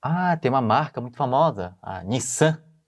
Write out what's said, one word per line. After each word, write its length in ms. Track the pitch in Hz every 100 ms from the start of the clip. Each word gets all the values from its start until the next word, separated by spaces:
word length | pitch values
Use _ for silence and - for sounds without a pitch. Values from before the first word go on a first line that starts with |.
ah, 340 | 135 165 180 165
tem 140 | 131
uma 100 | 135
marca 400 | 117 113 151 -
muito 160 | 123 -
famosa, 600 | 139 131 160 113 90 92
a 200 | - 95
Nissan. 600 | 87 120 - - 156 160 _ _